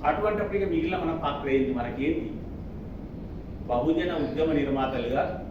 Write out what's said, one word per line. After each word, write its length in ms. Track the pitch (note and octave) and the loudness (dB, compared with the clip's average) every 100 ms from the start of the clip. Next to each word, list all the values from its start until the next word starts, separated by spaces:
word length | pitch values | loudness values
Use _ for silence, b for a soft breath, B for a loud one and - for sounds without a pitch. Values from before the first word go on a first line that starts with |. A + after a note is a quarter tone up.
| - | 4
అటువంటిప్పుడు 500 | G#3 G#3+ G#3 G3 G3 | 4 2 2 0 0
ఇక 120 | F#3+ | 2
మిగిలిన 280 | E3 E3+ F3+ | 2 2 0
మన 220 | D#3+ D#3+ | 0 0
పాత్ర 260 | D3 C#3+ C#3 | -2 -2 2
ఏంటి, 240 | C3+ B2+ | 4 4
మనకేంటి? 580 | B2+ A#2+ A#2 C#3+ - G#2+ G2+ - - - - - - - - - - - - - | 0 -2 0 0 0 -2 -6 -8 -8 -8 -8 -8 -8 -10 -10 -8 -10 -10 -8 -2
బహుజన 460 | A#2+ D#3 E3 F3+ | 2 4 2 2
ఉద్యమ 380 | D#3 C#3 D3 D#3+ | 0 -2 0 2
నిర్మాతలుగా 920 | D3 C3+ C3+ C3 C3 A#2 C3+ - - - | 2 2 2 0 0 0 0 0 -2 -8